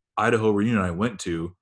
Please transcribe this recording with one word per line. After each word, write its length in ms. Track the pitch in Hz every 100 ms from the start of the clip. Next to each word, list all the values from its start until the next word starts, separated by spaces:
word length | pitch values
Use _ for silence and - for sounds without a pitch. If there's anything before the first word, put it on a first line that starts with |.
| _ -
Idaho 340 | 110 117 110
reunion 300 | 101 110 113
I 100 | 92
went 280 | 85 117 101
to, 340 | 92 82 82 -